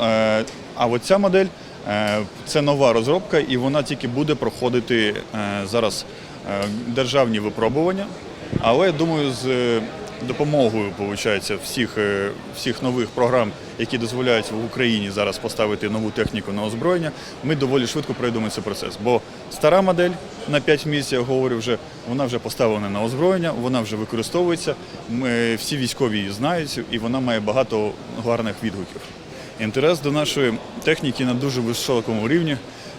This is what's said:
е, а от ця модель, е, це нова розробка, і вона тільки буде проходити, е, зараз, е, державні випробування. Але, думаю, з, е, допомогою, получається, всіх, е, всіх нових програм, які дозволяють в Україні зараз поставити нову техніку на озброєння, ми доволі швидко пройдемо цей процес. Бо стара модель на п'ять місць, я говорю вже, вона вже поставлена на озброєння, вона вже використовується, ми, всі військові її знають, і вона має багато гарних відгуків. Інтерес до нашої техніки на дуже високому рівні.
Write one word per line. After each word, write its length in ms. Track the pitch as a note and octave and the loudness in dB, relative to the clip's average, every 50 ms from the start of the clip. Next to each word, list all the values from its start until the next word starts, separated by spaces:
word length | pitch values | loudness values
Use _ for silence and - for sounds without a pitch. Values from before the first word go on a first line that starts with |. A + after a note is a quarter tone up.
| A#2 | 2
е, 400 | A2+ A2 A2 A2 A2 A2 A2 A#2+ - - - - - - | 4 4 4 4 4 4 2 0 -2 -6 -12 -14 -12 -2
а 100 | - B2 | 0 2
от 200 | A#2 A#2+ A#2+ - | 2 2 2 4
ця 120 | - F#3+ G3+ | 4 4 4
модель, 280 | G3+ F#3+ F3+ F#3+ F#3+ F3+ - - - - - - - G#2 | 6 6 6 4 4 4 0 -8 -16 -16 -16 -12 -6 -2
е, 320 | G#2 G#2 G#2+ G#2 G#2 G#2+ G#2 F#2 - - - | -2 0 2 2 2 0 -2 -4 -8 -12 -10
це 160 | - - D3+ | 0 0 2
нова 320 | C#3+ C#3+ C#3+ C#3 C#3 B2 A2+ | 4 4 4 6 6 6 6
розробка, 460 | A#2 A2+ C3 D#3 F#3 F#3 - - D#3 | 6 4 4 2 0 0 2 2 2
і 180 | C3+ B2+ C3 B2 | 2 2 0 0
вона 260 | B2 C3+ C#3+ D3+ C3 | 2 2 2 2 0
тільки 240 | - D3 - - B2 | 0 -4 -4 -4 -2
буде 280 | A#2+ C3+ D3+ D3+ D3+ | 0 0 2 2 2
проходити, 800 | B2 C3+ A2+ - - B2+ B2 B2 B2 A2+ - B2+ A#2 A2 G#2 G#2 G#2 - - - | 0 0 -2 -2 0 0 2 2 2 2 2 2 4 4 2 2 -2 -6 -6 -6
е, 260 | A2 G#2 G2+ G2+ G2+ G2 F#2 | -4 -2 -2 -2 -2 -4 0
зараз, 380 | A2 A#2 A2+ G#2 F#2 - - - - - - - - - - F#2+ | 0 2 2 2 0 -2 -8 -10 -14 -14 -16 -16 -16 -12 -8 -6
е, 140 | G2+ G2+ G2+ G#2 G#2 A2+ A#2+ A#2+ | -4 -2 -2 -2 -4 -4 -4 -2
державні 520 | A#2 C3 C3 A#2+ B2+ C#3+ C3 A#2 A2 G#2 | 0 0 0 2 4 4 4 4 2 0
випробування. 680 | G#2 G#2+ - - A2 A2+ B2 D3 E3 F3+ F#3+ G3 G3+ - - - - - - - - - - - | 0 -2 0 2 2 2 2 2 2 2 0 0 -4 -6 -8 -12 -14 -14 -14 -12 -10 -4 -2 0
Але, 300 | - A2+ A#2+ C#3+ F#3 F#3+ | 4 4 4 6 4 4
думаю, 400 | D#3+ C#3+ E3 E3 D#3+ D3+ D3 C3+ | 4 2 0 0 2 0 0 0
з, 140 | B2 A2 B2 C3 | -2 -2 -2 0
е, 340 | B2+ B2 B2 A#2+ A#2 A2+ A2 A2+ - - - - - - A2+ B2 | 2 2 2 2 2 2 0 -2 -8 -10 -10 -12 -10 -8 -6 -6
допомогою, 640 | B2 - D3 D3+ D3+ C#3+ C3 A2 G#2+ A2 G#2 G2+ F2 G2 | -2 0 0 2 4 4 4 4 4 2 -2 -2 -2 -4
получається, 580 | G2+ G2+ G2+ G2 - A2+ G#2 F#2+ - - G#2 F2+ - | -4 -4 -2 -2 0 0 0 0 0 -2 -4 -4 -4
всіх, 340 | - - C3 A#2 G2+ - A2 | -6 -2 -2 -2 0 0 0
е, 320 | G#2 G2+ G2+ G2 G2 G2+ - - - - - | 0 2 2 0 0 -2 -4 -6 -12 -12 -12
всіх 280 | - - C3 A#2 - - | -6 -4 -4 -4 -2 -2
нових 240 | B2+ B2 B2+ A2+ G#2+ | -2 0 0 -2 -2
програм, 440 | - B2+ B2 A#2 B2 B2+ A2+ G#2 F#2+ - - - - - | 2 2 2 4 4 4 2 0 -2 -8 -12 -14 -6 -6
які 180 | A#2 - C3+ A#2 | -4 -2 -2 -2
дозволяють 540 | A#2 A2+ B2 B2 C3 B2+ A#2 A2 G#2 - | -2 -2 -2 0 2 4 4 2 2 0
в 140 | G#2+ A2 A#2 | -4 -4 -4
Україні 460 | A2 - B2+ B2+ A#2+ A2+ G#2+ G2+ G2 | -4 -2 0 2 2 2 2 0 -2
зараз 260 | F#2+ G#2 G#2 G2 F#2+ - | 0 0 0 0 0 -2
поставити 520 | - A2 - - A2 G#2+ G#2 F#2+ - G#2 | -6 -6 -2 0 0 0 0 0 -2 -2
нову 220 | G#2+ A2 A2 G#2+ | -2 -2 -2 -2
техніку 400 | - A#2+ G#2+ - - G#2 - - | -2 0 -2 0 -2 -4 -4 -4
на 120 | G2 G#2 G#2+ | -4 -2 -2
озброєння, 480 | G#2+ A2 A#2 C3 E3+ F3+ F3 E3 D3+ - - - - - - - | -2 -4 -2 0 2 2 2 0 -4 -6 -8 -12 -14 -14 -8 -2
ми 120 | C3+ D#3 | -2 0
доволі 320 | C#3+ C#3 B2+ C3 C#3 A#2+ A2+ | 0 2 2 4 2 2 2
швидко 260 | - D3+ C#3+ - B2 | 0 -4 -4 -4 -4
пройдемо 360 | A2 A#2+ B2 A#2 A2+ A2 G#2 | -2 -2 0 0 0 -2 -2
цей 140 | - - F#2+ | -4 -4 -4
процес. 340 | G#2+ G2 - - F#2+ - - G#2 | -4 -6 -4 -6 -8 -8 -2 0
Бо 180 | B2 B2 A2 - - - - - - | 2 2 2 0 -2 -10 -16 -14 -14
стара 300 | - - - D3+ E3 F#3+ | -6 2 4 6 6 6
модель 280 | G3 F#3 F3+ E3+ F3 F3+ F3+ D#3+ - - - - - - | 6 4 4 4 2 2 0 -2 -8 -12 -14 -10 -6 -2
на 100 | C#3+ C#3+ | -2 0
п'ять 260 | - - D3+ C#3+ - | 4 4 2 2 2
місць, 280 | D3+ D3 C#3+ C3 - C#3 | 0 -2 -2 0 0 0
я 60 | B2 | 0
говорю 380 | A#2+ B2+ C3 C3 C3 B2+ B2 A2+ | 0 2 2 2 2 2 0 0
вже, 200 | A2 B2 A#2 G#2 - - - - - A2+ | 0 0 -2 -2 -2 -10 -14 -12 -8 -4
вона 160 | B2 C#3 C#3 | -2 -2 0
вже 140 | A#2+ B2 A2+ | 0 -2 -2
поставлена 500 | - A2+ - - C3 A2 A2 G#2 G#2 G2+ | -4 -6 0 2 2 2 4 2 0 -2
на 140 | G2 G2+ A2 | -2 -2 -2
озброєння, 480 | A2+ B2+ C3 E3 F#3 F#3+ F3+ E3+ E3 | -2 0 2 2 2 4 2 0 0
вона 300 | C3+ A2+ A#2+ B2+ C3 B2 | -2 -2 -2 0 0 0
вже 140 | A2+ G2+ A2 | 0 -2 -2
використовується, 800 | G#2+ A2 G#2+ A#2 A2+ A2 - - E3+ F3+ F3 E3+ E3 - D#3+ C#3+ - - - - - - - | -4 -4 -2 -2 -4 -2 -2 0 0 2 2 0 0 -2 -4 -4 -4 -8 -14 -14 -14 -10 -6
ми, 460 | A#2 B2 C3 B2 A#2+ A#2 A#2 A#2 A2+ | -4 -2 0 0 2 2 2 2 0
всі 220 | A2 - - D3+ C#3 | -2 -2 -4 -2 -2
військові 400 | B2+ A#2+ - - C#3 A#2 G#2+ G#2+ | -2 -2 0 0 0 0 2 0
її 140 | G2 G2 | -2 -4
знають, 480 | G2+ G#2+ C3 D#3 F3+ E3+ D#3 C3+ - B2+ A2 G#2 | -4 -2 -2 -2 0 -2 -2 -4 -6 -8 -6 -4
і 60 | A#2 A2+ | -4 -4
вона 220 | A2 A#2 B2+ C3+ | -2 -2 -2 0
має 200 | B2+ B2 A#2 A2 | 0 0 0 0
багато 520 | G#2 G#2+ G#2+ C3 C3 - A2+ G#2+ G#2+ G#2 F#2+ - - - A#2+ A#2 A2+ | 0 2 2 2 2 2 0 0 0 0 -4 -6 -10 -12 -10 -4 -2
гарних 300 | A#2 A#2 A#2 A2+ A2 G2 - A2+ | 0 0 0 0 -2 -4 -2 -4
відгуків. 380 | A2 F#2 G2 F2+ - - - - - - - - - - - - - - - | -4 -4 -4 -8 -8 -10 -14 -14 -14 -16 -16 -16 -16 -16 -16 -16 -14 -8 -4
Інтерес 400 | A2+ G#2+ G#2 C3 C#3 D#3+ F3+ D3+ | -4 -2 0 2 4 4 2 2
до 120 | C#3 C#3+ | 0 0
нашої 420 | C#3+ D3+ D3+ - - C#3+ C3+ A#2+ A2 A#2 - - - - - | 0 2 0 0 2 2 2 2 2 0 -6 -10 -12 -2 0
техніки 420 | D3+ D#3+ - D#3+ C3+ A2 - C3+ | 0 2 2 0 -2 -2 0 0
на 80 | B2+ B2 | 0 0
дуже 280 | B2 C#3 C#3+ B2+ B2+ | 0 0 0 0 0
високому 680 | A#2 A2+ A#2+ - - - C3 A#2 A2 - A2+ G#2+ G#2+ A#2 | 0 0 -2 -2 0 0 0 0 2 0 0 0 2 2
рівні. 300 | D3+ F3 E3 D#3 C#3+ A#2 - - - - - - - | 2 2 2 2 -2 -4 -6 -12 -16 -16 -16 -16 -16